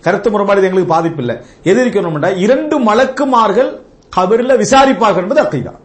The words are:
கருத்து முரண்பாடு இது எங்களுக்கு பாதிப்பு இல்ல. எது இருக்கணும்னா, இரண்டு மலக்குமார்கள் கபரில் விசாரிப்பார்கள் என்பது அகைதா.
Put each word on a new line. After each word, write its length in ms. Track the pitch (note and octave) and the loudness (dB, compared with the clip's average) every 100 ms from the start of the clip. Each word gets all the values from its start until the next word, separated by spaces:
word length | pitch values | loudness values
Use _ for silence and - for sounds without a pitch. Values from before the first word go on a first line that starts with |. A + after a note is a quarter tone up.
கருத்து 300 | C4 C#4+ A#3+ | 0 0 0
முரண்பாடு 280 | G#3 G3 G3 | 0 0 2
இது 100 | F#3+ | 2
எங்களுக்கு 260 | F#3 D#3+ | 0 0
பாதிப்பு 260 | D#3+ E3 D#3+ | 0 0 -4
இல்ல. 220 | A#2+ A2+ - - | -6 -6 -10 -6
எது 220 | D#3+ G#3+ | 0 0
இருக்கணும்னா, 520 | B3 G3 F3 D3+ E3 F#3+ | 0 -2 -4 -2 -2 -2
இரண்டு 440 | G3+ C4+ D#4 D4+ | 0 0 0 0
மலக்குமார்கள் 960 | A3+ G#3+ C4 - C#4 B3 G#3+ G3 C#4+ - - _ _ - | 0 0 0 -2 0 2 2 0 -2 -4 -20 _ _ -2
கபரில் 420 | F#3 A3+ B3+ B3 | 0 0 2 0
விசாரிப்பார்கள் 640 | G#3 C4+ C#4 F#3+ A3 F3+ | 2 4 4 2 0 0
என்பது 200 | F3+ D4 | -2 -2
அகைதா. 300 | - C#3 G#2+ - | -2 -4 -8 -14